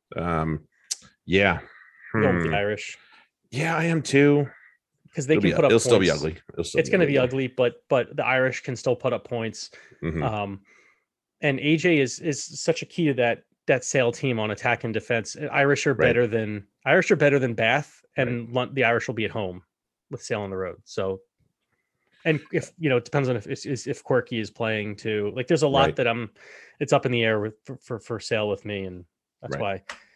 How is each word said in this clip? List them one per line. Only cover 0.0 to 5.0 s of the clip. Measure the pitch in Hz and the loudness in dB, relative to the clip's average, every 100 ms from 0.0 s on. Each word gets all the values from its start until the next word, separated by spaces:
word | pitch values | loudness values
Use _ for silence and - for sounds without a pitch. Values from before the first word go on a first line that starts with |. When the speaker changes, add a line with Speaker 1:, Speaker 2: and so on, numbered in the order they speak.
| _ - | _ -6
Speaker 1:
Um, | 85 82 80 76 _ _ - - - _ | -2 0 0 -4 _ _ -12 -12 -12 _
yeah. | - 92 98 85 - - - _ - | 0 4 4 2 -4 -20 -20 _ -6
Speaker 2:
Going | 113 104 90 | 0 2 2
with | |
the | 80 | 0
Speaker 1:
Hmm. | |
Speaker 2:
Irish. | 101 101 104 - - _ - _ _ _ | 0 -2 -4 -8 -16 _ -20 _ _ _
Speaker 1:
Yeah, | 123 160 165 | -6 -2 0
I | |
am | 165 165 | 0 0
too. | 131 139 143 143 139 - - _ _ _ | 2 6 6 6 2 -6 -20 _ _ _